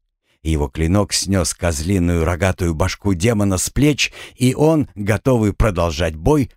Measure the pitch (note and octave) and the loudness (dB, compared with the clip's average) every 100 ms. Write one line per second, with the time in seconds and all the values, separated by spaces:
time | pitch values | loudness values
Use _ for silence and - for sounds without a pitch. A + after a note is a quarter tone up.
0 | _ _ _ _ D#2+ D#2 C#2+ - D#2+ G2 | _ _ _ _ -2 0 0 -2 0 2
1 | G2 - F2 G2 E2 - F2 D#2 D#2+ G2 | 0 -2 -2 -2 -2 -2 -4 -2 -2 0
2 | E2+ E2+ D#2+ E2+ F#2+ F#2 F2 D#2 F2+ - | 2 0 0 0 0 0 -2 -2 -2 -4
3 | G2+ F#2 G#2 A2 G2+ F#2 - - C#3+ D3 | -4 0 0 0 0 -2 -2 0 2 2
4 | - - - - B2+ C3 D3+ D#3+ C3 - | -2 -6 -18 -2 0 2 2 2 -2 -4
5 | G2+ G#2 - B2 G#2+ F#2 A2+ F2 E2+ D#2 | -4 -2 0 2 2 2 0 2 -2 0
6 | E2+ D#2 F2+ D3+ B2 | -4 -2 0 0 0